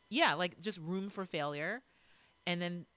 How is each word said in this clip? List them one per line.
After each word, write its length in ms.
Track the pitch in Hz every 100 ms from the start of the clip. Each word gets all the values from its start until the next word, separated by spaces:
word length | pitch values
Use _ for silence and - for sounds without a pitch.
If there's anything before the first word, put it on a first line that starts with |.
| _
yeah, 240 | 247 311
like, 260 | 151 180 -
just 180 | 190 180
room 280 | 160 190 196
for 140 | 196 185
failure. 560 | 160 147 147 165 233 - _ _ - - _ -
And 140 | 175
then, 240 | 175 175 -